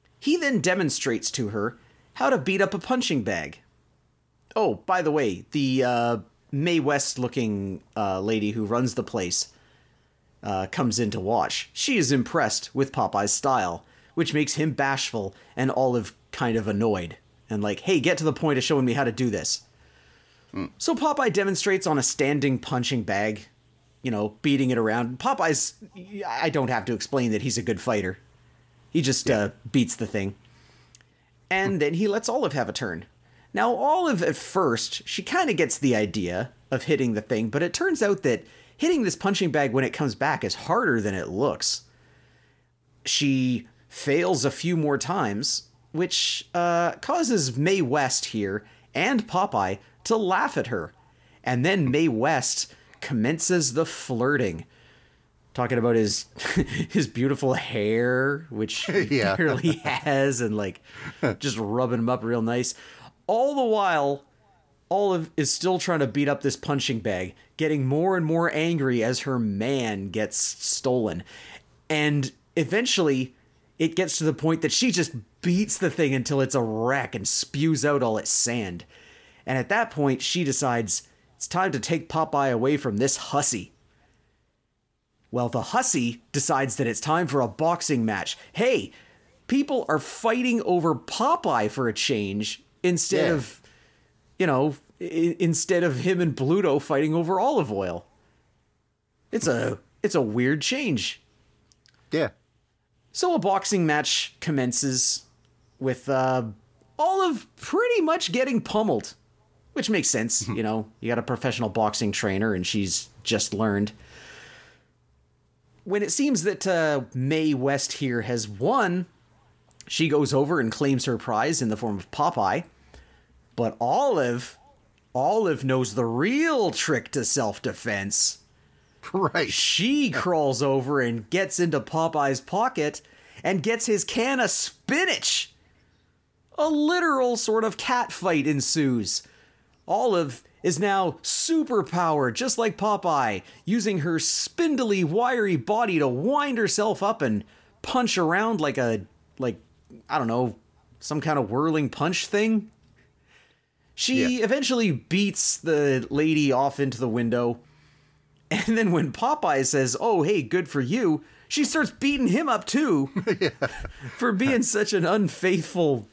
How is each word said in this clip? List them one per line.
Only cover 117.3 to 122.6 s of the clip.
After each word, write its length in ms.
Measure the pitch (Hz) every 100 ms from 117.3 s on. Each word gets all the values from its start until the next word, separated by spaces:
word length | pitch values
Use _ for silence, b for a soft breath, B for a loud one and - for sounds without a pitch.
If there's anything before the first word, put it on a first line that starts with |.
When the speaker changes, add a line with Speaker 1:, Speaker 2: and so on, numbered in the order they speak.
| 160 156
Speaker 1:
West 400 | 135 135 139 -
here 280 | - 135 120
has 260 | 110 120 107
won, 580 | 101 143 262 196 180 175 _ _ _ _ _ _ - -
she 200 | - 160
goes 260 | 147 135
over 260 | 139 143 170
and 120 | 113
claims 340 | - 139 131 -
her 120 | 113
prize 440 | - 110 135 170
in 80 | 120
the 80 | 107
form 200 | 117 98
of 140 | -
Popeye. 540 | - 151 127 95 123